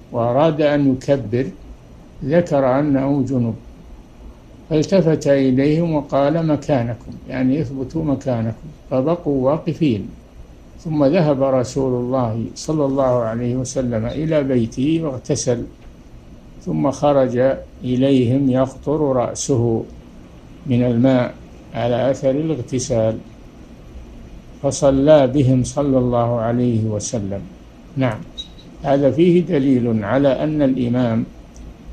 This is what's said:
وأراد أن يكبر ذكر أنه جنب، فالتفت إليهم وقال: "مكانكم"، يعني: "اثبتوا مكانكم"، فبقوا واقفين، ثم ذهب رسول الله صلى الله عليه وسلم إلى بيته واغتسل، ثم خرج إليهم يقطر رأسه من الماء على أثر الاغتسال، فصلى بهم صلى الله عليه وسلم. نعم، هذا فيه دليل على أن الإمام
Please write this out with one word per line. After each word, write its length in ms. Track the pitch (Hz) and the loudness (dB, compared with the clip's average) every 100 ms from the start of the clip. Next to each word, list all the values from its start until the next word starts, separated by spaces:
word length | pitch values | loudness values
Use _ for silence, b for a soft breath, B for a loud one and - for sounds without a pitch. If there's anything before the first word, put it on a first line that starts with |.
| - | -8
وأراد 500 | 117 117 127 165 151 | -4 0 2 2 2
أن 300 | 147 147 139 | 2 2 2
يكبر 540 | 131 - 139 107 120 156 - - - - - - - | 0 0 -2 0 -4 -4 -8 -18 -20 -20 -20 -20 -10
ذكر 560 | 139 170 175 143 131 131 | 0 0 2 2 2 2
أنه 440 | 151 135 135 143 117 | 2 0 0 0 0
جنب، 260 | 131 117 107 - - - - - - - - - - - | 0 -2 -4 -12 -20 -20 -20 -20 -20 -20 -20 -20 -20 -2
فالتفت 560 | 156 156 196 160 151 147 | -2 2 2 2 2 2
إليهم 680 | 139 135 131 143 156 170 | 2 2 2 2 2 0
وقال: 520 | 151 139 139 143 165 160 | -2 -2 0 0 0 0
"مكانكم"، 680 | 139 - 139 117 117 - - - | -2 0 -2 -2 -6 -12 -16 -10
يعني: 320 | 131 127 143 | -2 0 0
"اثبتوا 440 | 127 135 131 160 | -2 -8 -6 -4
مكانكم"، 640 | 156 131 135 117 113 113 - - - | -2 -2 -2 -2 -4 -6 -14 -20 -4
فبقوا 600 | 131 139 170 151 139 131 | -2 0 -2 0 0 2
واقفين، 580 | 160 165 143 156 104 90 - - - - - - - | 0 -2 0 0 0 -4 -14 -20 -20 -20 -20 -20 -14
ثم 200 | 170 151 | -6 0
ذهب 380 | 139 180 151 135 | 2 4 2 2
رسول 600 | 135 131 123 139 131 123 | 2 0 0 -2 -2 -2
الله 400 | 120 131 120 113 113 | -2 -2 -2 -4 -6
صلى 300 | - - 156 | -8 -4 -2
الله 380 | 139 135 131 123 | 0 0 0 0
عليه 340 | 113 117 120 127 | -2 -4 -4 -4
وسلم 500 | 127 139 123 113 113 | -4 -4 -2 -2 -4
إلى 360 | 131 160 156 | -4 -2 0
بيته 580 | 135 127 113 - 139 165 | 2 0 0 -2 -2 0
واغتسل، 600 | 160 123 - 135 - 123 - - - - - - - - - - - | -4 -6 -4 -2 -2 -2 -6 -16 -20 -20 -20 -20 -20 -20 -20 -14 -6
ثم 240 | 160 143 | -2 -2
خرج 460 | 127 147 139 127 120 135 131 - - | 0 2 4 2 2 0 0 -8 -10
إليهم 640 | 127 123 135 135 117 135 139 | -4 0 4 4 4 2 2
يقطر 500 | 127 131 - 143 156 | 2 0 -4 -4 0
رأسه 840 | 147 127 113 - - 131 117 113 - - - - - - - - 139 | 0 0 -2 -4 -2 0 0 -2 -4 -14 -20 -20 -20 -20 -20 -14 -2
من 160 | 123 | 0
الماء 500 | 123 117 131 131 120 - - - - | 2 4 4 4 0 -6 -20 -20 -12
على 360 | 117 120 120 123 | -4 -2 0 0
أثر 200 | 135 135 | 0 0
الاغتسال، 880 | 139 160 135 117 127 - 117 110 110 - - - - - - - - - - - - - - | 0 -2 -4 -4 -6 -2 0 0 -2 -10 -20 -20 -20 -20 -20 -20 -20 -18 -20 -20 -20 -20 -6
فصلى 640 | 139 139 139 135 143 151 131 | -4 2 2 4 6 6 6
بهم 380 | 139 131 131 | 4 4 2
صلى 340 | 120 - 143 131 | 0 -2 0 2
الله 420 | 123 120 117 120 | 2 2 0 0
عليه 440 | 113 120 123 113 | 0 0 0 0
وسلم. 560 | 110 104 - 117 98 98 90 - - - - 135 | -2 -4 -4 -6 -6 -8 -10 -18 -20 -20 -10 -4
نعم، 220 | 127 110 - - - - - - | -2 -4 -10 -16 -18 -20 -20 -8
هذا 280 | 147 143 139 | 0 2 2
فيه 300 | 123 180 175 | 4 4 4
دليل 640 | 170 156 139 127 120 110 | 2 0 2 2 2 0
على 240 | 101 131 139 | 0 2 2
أن 340 | 127 151 151 | 0 -2 0
الإمام 600 | 139 127 120 123 120 113 127 - - - - - - | 0 0 -2 0 0 -2 -4 -10 -20 -20 -20 -20 -20